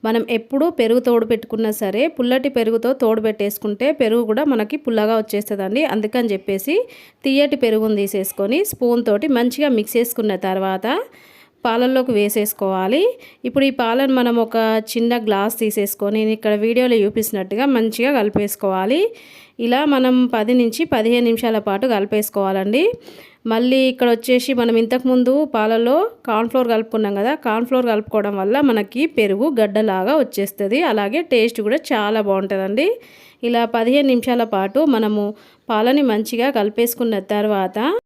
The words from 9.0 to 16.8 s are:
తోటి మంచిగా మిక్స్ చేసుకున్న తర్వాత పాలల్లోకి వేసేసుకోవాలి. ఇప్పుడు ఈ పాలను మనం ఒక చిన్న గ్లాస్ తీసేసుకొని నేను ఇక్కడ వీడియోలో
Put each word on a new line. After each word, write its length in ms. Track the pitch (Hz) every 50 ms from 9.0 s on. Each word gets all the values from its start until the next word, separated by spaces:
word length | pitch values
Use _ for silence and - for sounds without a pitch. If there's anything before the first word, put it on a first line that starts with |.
| 240 240
తోటి 200 | 202 208 254 311 269
మంచిగా 320 | 233 240 247 247 - 302 294 254
మిక్స్ 180 | 220 208 214 - 233
చేసుకున్న 360 | 240 240 - - 226 208 190 190 196
తర్వాత 400 | 190 190 190 190 190 190 190 190 220 277 381 523 - - - - - - - - _ _ _ _
పాలల్లోకి 460 | 240 226 233 247 254 262 262 254 262 240 208
వేసేసుకోవాలి. 800 | 208 202 208 226 208 208 - - 202 190 190 185 185 190 233 302 392 494 494 - - - - _ -
ఇప్పుడు 160 | 247 - 277 269
ఈ 80 | 277 262 269
పాలను 320 | 240 226 233 254 277 262 269 254
మనం 160 | 240 240 233 233 226
ఒక 120 | 226 226 226 220 220 220 220 220 220
చిన్న 260 | - 240 233 233 240 240 220
గ్లాస్ 300 | 214 208 196 202 220 226 - 226
తీసేసుకొని 520 | 214 214 214 202 202 - - 202 202 214 220
నేను 120 | 220 220 220
ఇక్కడ 160 | 214 220 214 208 208 208
వీడియోలో 340 | 226 233 247